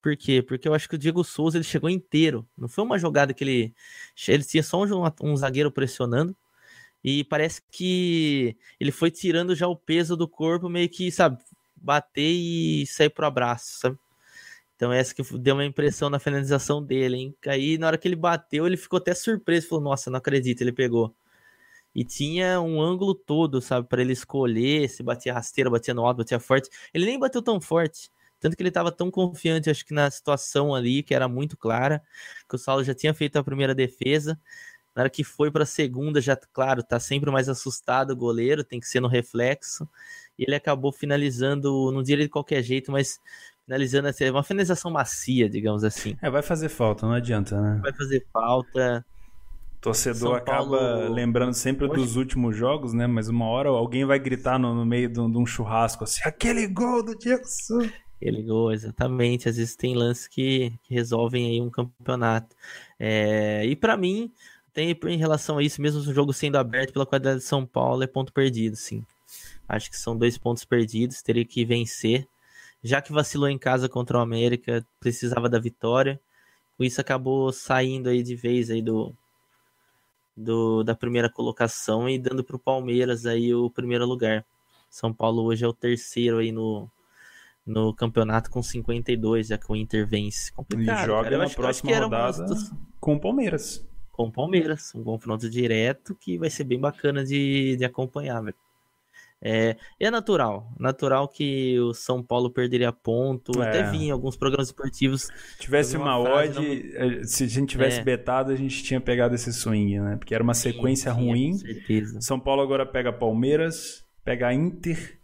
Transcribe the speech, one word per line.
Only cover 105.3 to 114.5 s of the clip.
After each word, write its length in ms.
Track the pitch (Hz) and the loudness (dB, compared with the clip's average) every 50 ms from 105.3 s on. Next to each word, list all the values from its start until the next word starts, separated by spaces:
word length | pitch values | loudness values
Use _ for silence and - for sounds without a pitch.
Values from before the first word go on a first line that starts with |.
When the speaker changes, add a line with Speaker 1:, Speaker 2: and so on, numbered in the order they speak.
| - - - - - - | -12 -16 -18 -20 -16 -12
Speaker 2:
Tivesse 380 | - 123 135 147 143 123 131 | -4 2 2 2 2 2 0
Speaker 1:
uma 180 | - 139 143 127 123 | -2 0 0 2 2
Speaker 2:
uma 100 | 120 127 | 4 4
Speaker 1:
frase, 300 | 135 147 151 156 135 139 | 4 4 4 2 0 -2
Speaker 2:
odd, 340 | 151 147 139 123 - - - | -2 -2 -2 -4 -6 -10 -6
Speaker 1:
não 120 | - 131 123 120 - | -2 -2 -2 -2 -2
Speaker 2:
eh, 20 | 113 | -6
se 220 | 113 - - 135 | -4 -2 0 0
a 20 | |
gente 220 | 120 110 131 143 135 | 0 2 0 0 0
tivesse 320 | - 127 131 135 123 120 | 2 2 2 2 2 2
Speaker 1:
É. 20 | 110 | 0
Speaker 2:
betado, 480 | 127 123 120 - - 127 131 135 135 | 0 0 0 0 0 0 0 2 0
a 40 | 135 | 0
gente 280 | 131 135 131 131 - - | -2 -2 -4 -4 -6 -4
tinha 180 | - 131 127 | -2 -2 -2
pegado 320 | 127 - 123 120 120 120 123 | 0 0 2 2 2 2 2
esse 180 | 117 120 120 | 0 -2 -4
swing, 480 | 117 - - 120 110 104 104 101 101 101 | -6 -4 -2 0 2 2 2 2 2 0
né? 160 | 101 101 104 | 0 -2 -4
Porque 180 | 107 - - 110 | -4 -4 -4 -2
era 80 | 113 113 | 2 2
uma 100 | 120 117 | 2 2
Speaker 1:
Sim, 200 | 117 - 127 117 | 2 0 -2 -2
Speaker 2:
sequência 380 | 117 120 127 135 131 - 131 | 0 0 0 0 0 -2 -2
Speaker 1:
sim, 80 | 120 120 123 | -2 0 0
Speaker 2:
ruim. 240 | 120 117 120 131 156 185 | 2 2 2 2 0 -2
Speaker 1:
com 40 | |
certeza. 640 | 196 190 - 110 107 - - 107 107 104 107 113 107 | -4 -6 -8 -12 -12 -2 0 0 0 0 -2 -8 -8
Speaker 2:
São 180 | 113 - 135 127 | -2 -2 -2 -2
Paulo 220 | 127 135 139 139 | 0 0 2 2
agora 240 | 139 135 135 135 131 | 2 2 2 0 0
pega 260 | 131 - 127 123 123 | 0 -2 0 0 0
Palmeiras, 920 | 113 117 123 113 110 113 123 135 151 156 160 165 156 - - - - - - _ _ - - | -2 0 0 0 2 2 2 2 2 2 2 0 -4 -6 -12 -14 -14 -16 -20 _ _ -10 -4
pega 300 | - 123 120 123 120 | -4 -2 0 0 0